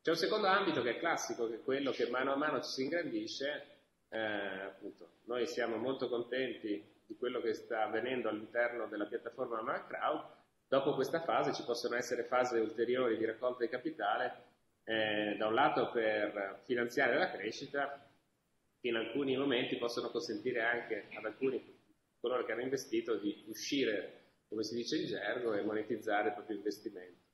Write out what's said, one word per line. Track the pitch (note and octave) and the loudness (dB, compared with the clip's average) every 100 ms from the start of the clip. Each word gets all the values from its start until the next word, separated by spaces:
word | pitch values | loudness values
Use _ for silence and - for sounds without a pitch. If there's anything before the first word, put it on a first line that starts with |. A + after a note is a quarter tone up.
C'è | - | 2
un | E3+ | 2
secondo | F#3 G#3+ G3+ | 4 4 4
ambito | G3 F#3+ D3 | 4 4 2
che | A#2+ A2 | 2 0
è | |
classico, | E3+ D#3 - A#2+ A2+ | 0 0 -2 -2 -2
che | A2+ | -2
è | |
quello | - C3+ C#3 | 0 0 2
che | A2+ A#2+ | 0 0
mano | B2+ C3+ | 2 2
a | C#3 | 2
mano | D3+ C3+ | 2 0
ci | - | -2
si | - | -4
ingrandisce, | C3+ E3+ D#3 A2+ A2 - C#3 D3 - - _ _ _ | -2 0 -2 -4 -4 -4 -4 -4 -10 -20 _ _ _
eh, | - | -4
appunto, | G#2+ G#2 G2 F#2+ G2 - G#2 - E2+ _ | -2 -2 -4 -4 -8 -8 -12 -12 -20 _
noi | - B2 A#2 | -6 -2 0
siamo | - A#2 A2+ | 0 0 0
molto | B2 C3 A#2+ | -2 -2 4
contenti | A#2+ A#2+ B2+ B2+ G#2+ A2 G2+ - - | 4 4 0 0 -2 -2 -2 -4 -20
di | _ G#2+ | _ -2
quello | B2 B2 | 0 2
che | A2+ | 0
sta | G#2+ - A2+ | 0 -2 0
avvenendo | G#2+ A2 B2 B2+ A2 | 2 0 0 0 0
all'interno | G#2+ G#2+ A#2+ A#2+ A#2+ G#2+ | -2 -2 2 2 2 -4
della | G#2 G#2 | -2 -2
piattaforma | A#2 A#2 - B2 A2+ | -4 -6 -6 -4 -2
Mark | A2+ F3 - | -2 -2 -4
Crowd. | - A2+ D#3 - - _ _ _ | -2 0 0 -4 -18 _ _ _
Dopo | C3+ - | 4 4
questa | - C3 E3 | 2 2 0
fase | - A#2 D3 | 2 2 4
ci | - | 0
possono | - A#2 A#2+ A#2+ | -2 -2 0 -2
essere | B2 B2 | 0 -2
fasi | A#2 B2+ B2 A#2 | 0 2 4 4
ulteriori | G#2+ A2+ A#2 B2+ B2+ A2 | 2 0 0 2 2 2
di | |
raccolta | A2 A2+ B2+ B2 | 0 0 -2 0
di | A#2 | -2
capitale, | B2 - - G2+ A#2 B2 - - _ _ _ | -2 -6 -2 0 0 -2 -6 -18 _ _ _
eh, | - A2 G#2+ G#2 G#2 G2+ | -2 2 2 2 0 2
da | G#2+ | 2
un | |
lato | A2+ D3 D3+ A2+ | 4 4 4 0
per | A#2+ A2 G#2+ G2+ G2+ G2 F#2+ | 2 2 2 0 -2 -6 -6
finanziare | - A#2+ A#2+ - C3+ C3 | -4 0 0 2 2 4
la | F3+ | 2
crescita, | - G2+ A2+ C#3 C#3+ C#3 - - _ _ _ _ _ _ _ | -2 -6 -6 -6 -4 -4 -6 -16 _ _ _ _ _ _ _
che | A#2+ | 0
in | A2+ | 0
alcuni | A2+ C#3+ C#3 C3 | 0 0 0 2
momenti | C#3+ A#2+ C3 B2 | 2 2 0 0
possono | A#2+ A#2+ A#2 | -2 -2 -2
consentire | A#2 - G#2+ C3 A#2+ | -4 -4 -4 -2 0
anche | A2+ A#2+ A#2 G#2+ - | 2 0 -2 -6 -6
ad | G#2+ | -8
alcuni | A2 G#2+ C3+ C3+ - - _ _ _ _ | -8 -2 -2 -2 -8 -20 _ _ _ _
coloro | A#2+ B2 | -2 0
che | A2+ | 0
hanno | A2 | -2
investito | C3 C3+ - A2+ A#2 G#2+ | -2 -2 0 -2 0 0
di | G2+ - - | 0 -4 -10
uscire, | A2 - C#3+ A#2+ G#2 - - - _ _ | -10 -2 2 2 0 -4 -12 -20 _ _
come | G#2+ | -4
si | G#2+ A#2+ | -4 -2
dice | A#2 D#3 | -2 -2
in | F#3 | -2
gergo, | F#2+ G2+ A#2+ A#2+ | -2 -2 0 0
e | G#2 | 0
monetizzare | G2+ G#2+ G#2+ A2+ G#2+ G#2 G#2+ | 0 -2 -2 -4 2 2 2
il | |
proprio | G#2 G2+ G#2 | 0 -6 -4
investimento. | G#2 G2+ A2+ F#2+ F2+ F2 _ | -4 -4 -8 -10 -16 -20 _